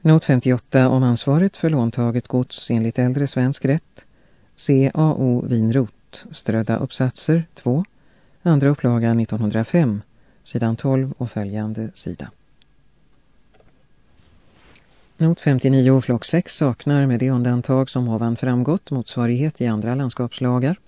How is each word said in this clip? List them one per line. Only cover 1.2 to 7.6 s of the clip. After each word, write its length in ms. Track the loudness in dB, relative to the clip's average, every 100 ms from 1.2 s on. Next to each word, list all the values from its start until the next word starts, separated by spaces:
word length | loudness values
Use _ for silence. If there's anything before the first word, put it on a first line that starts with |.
| 0 0 0 0
för 120 | -2
låntaget 580 | 0 0 0 -2 -2 -2
gods 440 | -4 -4 -8 -4
enligt 280 | -2 -2 0
äldre 280 | 0 0 -2
svensk 380 | 0 -2 0 0
rätt. 400 | -2 _ -20 _ _ _ _ _ -10
C 360 | 2 4 4
A 220 | 2 0 2
O 280 | 0 0 0
Vinrot, 800 | 0 2 2 -2 _ _ -20 -20
strödda 460 | -12 -4 -2 0 -2
uppsatser, 680 | -4 -2 -4 -2 -2 -2 -2
två, 320 | -6